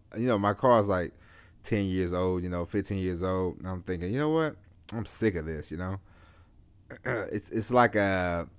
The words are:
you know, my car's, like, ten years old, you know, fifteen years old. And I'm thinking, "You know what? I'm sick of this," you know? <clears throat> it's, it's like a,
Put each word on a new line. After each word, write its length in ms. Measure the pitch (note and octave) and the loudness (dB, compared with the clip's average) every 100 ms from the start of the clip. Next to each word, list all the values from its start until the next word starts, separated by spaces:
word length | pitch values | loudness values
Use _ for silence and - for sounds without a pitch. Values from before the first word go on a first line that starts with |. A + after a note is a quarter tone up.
| - G#2+ | -10 -4
you 120 | B2+ | 0
know, 100 | G#2+ | 2
my 160 | G2+ | 2
car's, 340 | G2+ B2+ A#2 G2+ | 4 6 6 4
like, 240 | F2+ E2+ - - - - - | 0 -2 -8 -20 -20 -20 -12
ten 220 | - G#2 | -2 0
years 280 | F#2+ F#2 F2+ | 0 0 0
old, 300 | F2+ F#2 F2+ | 0 0 0
you 60 | F2+ | -2
know, 160 | F2 | -4
fifteen 340 | E2+ G2+ F#2+ G2 | -2 -2 -2 -2
years 240 | F#2 F2 | -2 -2
old. 360 | F#2 F#2 F2+ - | -2 0 -2 -4
And 100 | F#2 | -8
I'm 140 | F#2 | -8
thinking, 300 | F2 F2+ F2 | -6 -4 -2
"You 60 | B2+ | -2
know 120 | D3+ | 0
what? 260 | D#3+ D#3 G2 - - - | 0 0 -4 -16 -20 -10
I'm 140 | A2+ G2+ | -8 -6
sick 300 | - A2+ E2+ | 0 0 0
of 100 | D#2 | -4
this," 240 | D2+ - | -8 -8
you 60 | D#2+ | -8
know? 240 | F#2 F#2+ - - - - - - - - - - | -6 -8 -12 -20 -20 -20 -20 -20 -20 -20 -20 -10
<clears throat> 80 | |
it's, 460 | B2+ A#2+ F#2+ G#2 - | -6 -4 -4 -6 -4
it's 200 | A2+ G#2 | -4 2
like 260 | B2 A#2 G#2+ | 6 6 4
a, 520 | G2 F#2+ F2+ E2+ E2 | 2 2 0 -2 -4